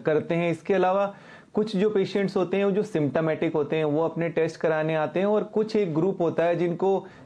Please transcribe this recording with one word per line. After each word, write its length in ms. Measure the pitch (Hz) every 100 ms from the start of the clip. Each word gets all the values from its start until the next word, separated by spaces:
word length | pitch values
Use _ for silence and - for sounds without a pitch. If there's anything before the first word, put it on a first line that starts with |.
| 156
करते 300 | 156 151 170
हैं। 160 | 170
इसके 220 | 165 -
अलावा 420 | 190 185 196 196 196 - - -
कुछ 220 | - 214 185
जो 140 | 214
patients 480 | 196 180 202 190 196
होते 200 | 175 190
हैं, 80 | 202
वो 60 |
जो 120 | 196
symptomatic 680 | 208 165 143 165 160 151 165
होते 220 | 160 143 160
हैं, 100 | 156
वो 200 | 147 165
अपने 240 | 165 170
test 300 | 165 160 -
कराने 360 | 165 156 156 160
आते 240 | 151 175
हैं। 80 | 202
और 160 | 214
कुछ 320 | 196 208 220 214
एक 180 | 190
group 280 | 156 185 190
होता 220 | 165 160
है 120 | 170 165
जिनको 440 | 175 165 190 190 - -